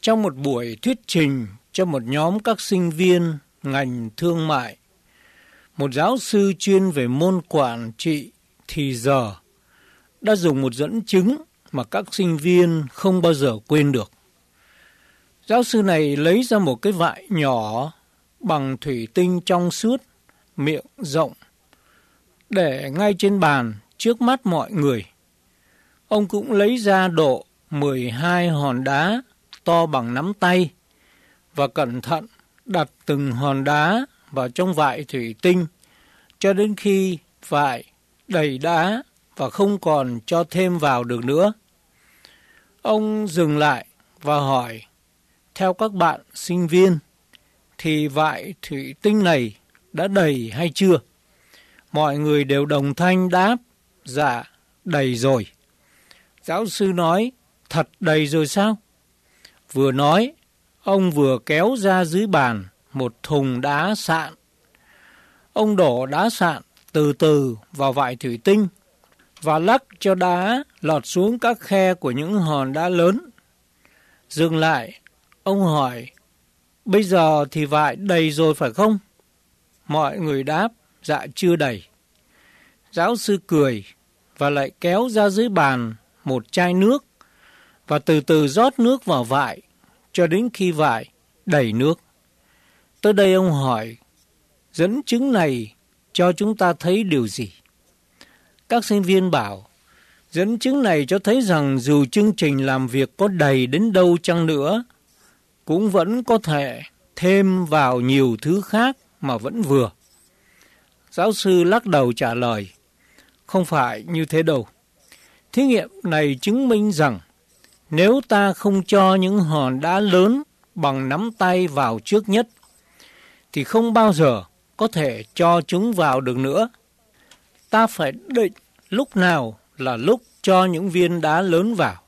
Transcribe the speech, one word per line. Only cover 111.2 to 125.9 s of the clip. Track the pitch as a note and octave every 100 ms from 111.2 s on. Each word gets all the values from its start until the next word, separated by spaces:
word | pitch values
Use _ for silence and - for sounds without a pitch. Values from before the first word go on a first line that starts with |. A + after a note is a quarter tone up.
| F#3+
sư | G#3 G3 F#3
lắc | F3 A3 A3
đầu | D#3 B2+
trả | A#2 B2+
lời, | A#2 B2 A2 G2 _ _ _ _ _ _ _ _
"Không | F#3+
phải | F3 D#3 B2 A2 A#2
như | E3
thế | D#3+ D#3+
đâu. | E3 C#3+ G#2+ _ _ _ _ _ _ _ _
Thí | -
nghiệm | C#4 A#3 - -
này | G3 D#3 D3+ C3+
chứng | G3+ A3+ C4+
minh | A3 G#3
rằng | D#3+ D3 G2+ - _ _ _ _ _ _
nếu | D3+ F#3 C4 B3
ta | G#3 G3+
không | F3+ G#3 G3
cho | F3+ G3+ F#3+
những | F#3+ F#3 G#3
hòn | E3 D#3 C3 C3
đá | D#3 F#3
lớn | G#3 F#3 F#3+ C4 D4 _ _
bằng | - D3+ C3+ C3
nắm | C#3+ A3+ A3
tay | F#3 F3+ F3+
vào | C#3+ B2+ A2+
trước | - G#3 G#3
nhất, | G3+ A#3 _ _ _ _ _ - _ - _ _
thì | -
không | C3+ A3+ A#3
bao | A3+ A3
giờ | D#3 D3+ A2+ F2+ _ _ _
có | A3
thể | F3 D3 A2 A2
cho | - E3+ E3+
chúng | D3 F3 A3